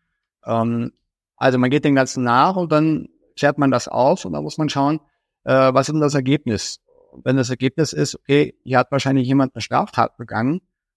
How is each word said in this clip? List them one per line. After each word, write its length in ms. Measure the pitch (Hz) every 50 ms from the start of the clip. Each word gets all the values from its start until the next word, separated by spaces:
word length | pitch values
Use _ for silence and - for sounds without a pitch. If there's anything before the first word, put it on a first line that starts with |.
| _ _ _ _ _ _ _ _ -
Ähm, 480 | - 113 117 113 117 117 117 120 123 _ _ _ _ _ _ _ _ _
also 220 | - 131 135 127 123
man 120 | 123 127
geht 140 | 135 147 143
dem 100 | 151 139
Ganzen 300 | 135 131 127 - 139 123
nach 320 | 120 120 127 143 180 196
und 140 | 190 175 160
dann 360 | 160 151 156 160 156 - - - _ _ _ _ -
klärt 220 | - - 143 131 -
man 120 | 143 135
das 180 | 127 120 - -
auf 360 | - 117 123 139 175 185 -
und 80 | 185
dann 100 | 160 147
muss 160 | 151 151 - -
man 100 | 156 143
schauen, 320 | - 143 139 143 156 156 _ _ _ _ _ _ _ _ -
äh, 280 | 127 131 131 131 131
was 160 | 127 135 135 -
ist 40 |
denn 80 | 151 156
das 140 | 151 147 147
Ergebnis? 640 | 143 127 131 139 139 - 123 107 95 - - - - _ _ _ _ _ _ - 64
Wenn 140 | - 131 131
das 140 | 135 127 117
Ergebnis 420 | 127 - 127 131 - - 156 -
ist, 220 | - 151 147 - -
okay, 400 | - _ - 139 143 147 - - _ -
hier 140 | - 131 123
hat 120 | 127 -
wahrscheinlich 360 | 143 135 - 139 135 135 123
jemand 280 | 123 135 139 135 127 -
eine 80 | 113
Straftat 540 | 107 - 120 139 202 - - - 113 - _
begangen, 440 | - 120 - - 107 117 131 160 185 _ _ _ _ _ _ _